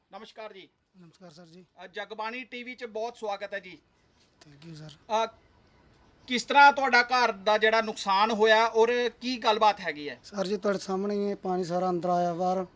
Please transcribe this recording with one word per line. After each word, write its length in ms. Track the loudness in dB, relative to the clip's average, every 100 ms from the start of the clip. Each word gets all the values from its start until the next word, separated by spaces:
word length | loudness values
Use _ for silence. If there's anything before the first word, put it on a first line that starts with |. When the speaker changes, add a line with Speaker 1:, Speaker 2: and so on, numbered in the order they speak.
| _
Speaker 1:
ਨਮਸਕਾਰ 400 | -20 -20 -18 -18
ਜੀ। 160 | -18 -20 _ _ _
Speaker 2:
ਨਮਸਕਾਰ 300 | -20 _ -20
ਸਰ 160 | -20 -20
ਜੀ। 180 | -20 -20 _
Speaker 1:
ਅ, 20 | -16
ਜਗਬਾਣੀ 580 | -14 -12 -8 -8 -8
ਟੀ 180 | -12 -14
ਵੀ 120 | -14
'ਚ 100 | -14
ਬਹੁਤ 320 | -10 -8 -8 -8
ਸਵਾਗਤ 380 | -8 -8 -8
ਹੈ 40 | -10
ਜੀ। 200 | -12 -20 _ _ _ _ _ _
Speaker 2:
Thank 260 | -20 -20 -20
you 200 | -18 -18
ਸਰ। 360 | -20 -4 -2
Speaker 1:
ਅ, 40 | -2 -8 _ _ _ _ _ _ _ _ -6
ਕਿਸ 180 | -4
ਤਰ੍ਹਾਂ 280 | 2 8 8
ਤੁਹਾਡਾ 300 | 8 2 2
ਘਰ 300 | 2 2 0
ਦਾ 260 | 0 0 4
ਜਿਹੜਾ 220 | 4 4
ਨੁਕਸਾਨ 500 | 0 -6 -2 2 2
ਹੋਇਆ 360 | 4 6 6 4
ਔਰ 440 | 4 2 2 -2 -4
ਕੀ 180 | -8 -2
ਗੱਲਬਾਤ 420 | 0 4 2 2
ਹੈਗੀ 280 | -6 -8 -10
ਹੈ? 120 | -12
Speaker 2:
ਸਰ 220 | -12 -6 -4
ਜੀ, 100 | -2
ਤੁਹਾਡੇ 220 | -2 -4
ਸਾਹਮਣੇ 360 | -4 -4 -4
ਹੀ 160 | -4 -4
ਇਹ 60 | -4
ਪਾਣੀ 280 | -4 -4
ਸਾਰਾ 260 | -4 -2 -2
ਅੰਦਰ 180 | -2 -2
ਆਇਆ 260 | 0 -2
ਬਾਹਰ, 320 | -2 -2 -2 -6